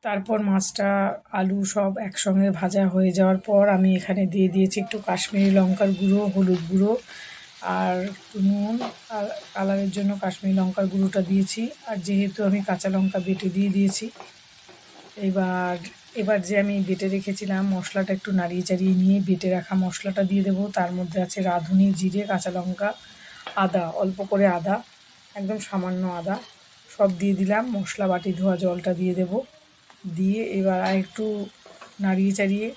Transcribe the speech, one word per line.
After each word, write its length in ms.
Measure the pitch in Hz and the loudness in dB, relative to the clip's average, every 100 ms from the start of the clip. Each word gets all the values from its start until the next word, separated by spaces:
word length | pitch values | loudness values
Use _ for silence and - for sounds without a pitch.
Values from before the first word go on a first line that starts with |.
তারপর 360 | 226 202 196 220 | -2 -4 -2 0
মাছটা 480 | 208 190 190 - 202 196 196 - _ | 2 2 2 0 0 2 0 -2 _
আলু 260 | 196 190 196 | -2 0 0
সব 280 | 190 214 196 196 | -2 0 0 -2
একসঙ্গে 500 | 202 - 208 190 196 | -6 -2 0 4 2
ভাজা 340 | 185 185 196 196 | 2 0 2 2
হয়ে 220 | 185 185 | 2 2
যাওয়ার 260 | 185 190 190 | 4 4 4
পর 240 | - 202 202 | 2 4 6
আমি 200 | 190 190 185 | 6 4 2
এখানে 260 | - 190 185 | 0 0 0
দিয়ে 220 | 190 185 | 2 2
দিয়েছি 280 | 185 190 208 | 4 2 0
একটু 160 | 196 214 | -4 -6
কাশ্মীরি 520 | 202 180 - 202 196 | -4 -2 -2 2 4
লঙ্কার 400 | 190 185 185 196 | 6 4 4 2
গুঁড়ো, 280 | 180 190 196 208 | 2 2 2 2
হলুদ 340 | 190 185 180 165 | 2 2 2 2
গুঁড়ো 260 | 185 196 240 - - - - - - 180 | 2 2 0 -4 -18 -16 -18 -20 -10 -4
আর 260 | 185 185 180 190 | -2 0 -2 -4
একটু 300 | 196 - 208 | -10 -14 0
নুন, 340 | 190 202 208 240 233 - - | 2 2 0 -4 -6 -10 -10
আর 140 | 220 202 - - | -6 -6 -8 -10
কালারের 400 | 196 196 196 196 | -4 -2 0 -2
জন্য 200 | 196 196 202 | -2 -2 -2
কাশ্মীরি 380 | 196 185 196 | -4 -4 0
লঙ্কার 320 | 190 185 185 196 | 2 2 0 -2
গুঁড়োটা 340 | 190 190 196 | 0 0 0
দিয়েছি। 400 | 180 196 190 - 233 - - | 0 2 0 -2 -6 -8 -8
আর 100 | 208 | -6
যেহেতু 420 | 175 196 202 - | -2 0 0 0
আমি 160 | 202 202 | 0 0
কাঁচা 260 | 196 180 196 | 0 -2 -2
লঙ্কা 300 | 190 190 190 | 0 0 0
বেটে 300 | 180 190 185 | -2 -2 -2
দিয়ে 220 | 175 202 | 0 0
দিয়েছি, 360 | 190 196 - 220 - - - - - - - - - - - | 2 2 2 -6 -12 -20 -20 -20 -20 -20 -20 -20 -20 -20 -4
এবার, 580 | 196 190 185 180 180 180 170 - - | -2 0 0 0 -2 -4 -8 -16 -14
এবার 240 | - 202 214 | -6 0 0
যে 120 | 180 202 | 2 0
আমি 160 | 202 202 | 0 0
বেটে 260 | 185 185 190 | -2 -2 0
রেখেছিলাম 540 | 196 190 196 196 190 196 | -2 -4 -6 -2 -2 0
মশলাটা 460 | 190 175 202 190 | -2 -2 -4 -2
একটু 180 | 190 - | -4 0
নাড়িয়ে 320 | 190 175 180 180 | -2 0 -4 -2
চাড়িয়ে 280 | 185 190 | 0 2
নিয়ে 220 | 185 185 196 | 4 4 4
বেটে 280 | 190 180 185 | 2 0 0
রাখা 240 | 185 170 | -2 0
মশলাটা 480 | 190 185 - 196 190 | -2 -2 -2 -6 -2
দিয়ে 180 | 190 196 | 0 2
দেবো। 200 | 190 185 202 | 2 0 0
তার 220 | 196 175 | -2 -2
মধ্যে 260 | 180 180 165 | -2 -4 -2
আছে 160 | 180 - | -4 -2
রাঁধুনি, 440 | 185 175 165 190 196 | 0 0 2 4 4
জিরে, 300 | 175 185 185 208 | 4 0 -2 -2
কাঁচা 240 | 185 185 | -2 -2
লঙ্কা, 380 | 180 180 180 202 - - - - - - - | -4 -6 -4 -4 -4 -14 -20 -20 -18 -8 0
আদা, 280 | 190 180 170 | 0 0 -2
অল্প 280 | - 190 185 | -2 -4 -4
করে 220 | 196 196 196 | -2 4 4
আদা, 280 | 175 165 208 - - - - - | 2 0 -4 -4 -20 -20 -20 -20
একদম 240 | 202 196 214 | -10 -6 -6
সামান্য 440 | 196 196 180 180 185 | -4 -4 -4 -4 -4
আদা, 280 | 175 170 208 - - - - - | -4 -4 -6 -8 -20 -20 -20 -20
সব 180 | - 202 180 | 0 0 2
দিয়ে 160 | 202 | 0
দিলাম। 280 | 190 190 208 247 | 0 2 0 0
মশলা 360 | 208 190 - 196 | -4 -4 -2 0
বাটি 220 | 180 180 | 0 -2
ধোয়া 220 | 175 190 180 | 0 0 2
জলটা 360 | 185 180 185 | 0 -2 -2
দিয়ে 200 | 175 185 | -2 0
দেব, 180 | 180 180 208 269 - _ _ _ - 190 | 0 -2 -2 -6 -16 _ _ _ -14 -10
দিয়ে 340 | 165 190 208 226 | -2 0 0 -2
এবার 280 | 196 190 185 | 0 2 2
আর 120 | 190 190 | 2 0
একটু 280 | 190 - 214 208 202 - - - - - | -2 -4 -4 -4 -8 -12 -20 -20 -20 -4
নাড়িয়ে 320 | 196 190 196 | 0 2 2
চাড়িয়ে 360 | 196 196 202 220 | 2 0 0 -4